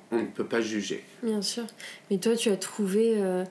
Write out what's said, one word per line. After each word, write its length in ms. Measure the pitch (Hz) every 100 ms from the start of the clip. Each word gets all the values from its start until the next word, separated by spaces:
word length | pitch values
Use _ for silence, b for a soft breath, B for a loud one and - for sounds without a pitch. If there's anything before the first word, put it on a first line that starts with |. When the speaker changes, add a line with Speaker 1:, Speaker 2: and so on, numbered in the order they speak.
| -
Speaker 1:
on 80 | 117
ne 60 | 107
peut 180 | - 104
pas 160 | 113
juger. 420 | 110 107 98 - - -
Speaker 2:
Bien 200 | 233 214
sûr. 220 | 196 - 226 - B B -
Mais 80 | 196
toi, 180 | 220 226
tu 140 | 226
as 80 | 190
trouvé, 580 | - - 196 202 226 220
euh, 260 | 190 185 185